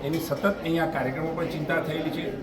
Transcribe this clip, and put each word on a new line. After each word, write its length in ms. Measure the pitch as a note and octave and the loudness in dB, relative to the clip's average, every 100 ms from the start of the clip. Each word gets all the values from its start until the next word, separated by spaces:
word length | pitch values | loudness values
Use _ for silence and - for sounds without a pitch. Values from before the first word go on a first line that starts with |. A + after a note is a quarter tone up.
એની 160 | C#3 D#3+ | 0 0
સતત 360 | D#3+ C#3 G3+ G3+ | 0 2 2 2
અહીંયા 220 | E3 E3 D#3+ | 0 2 2
કાર્યક્રમો 480 | C#3 B2+ C#3 D#3+ E3 | 2 0 0 -2 -2
પણ 100 | D#3+ | -2
ચિંતા 360 | D#3 D3 E3 | -2 0 0
થયેલી 280 | D#3 D3+ D#4 | 2 -2 -2
છે. 260 | E3 - G3+ | -2 -4 -6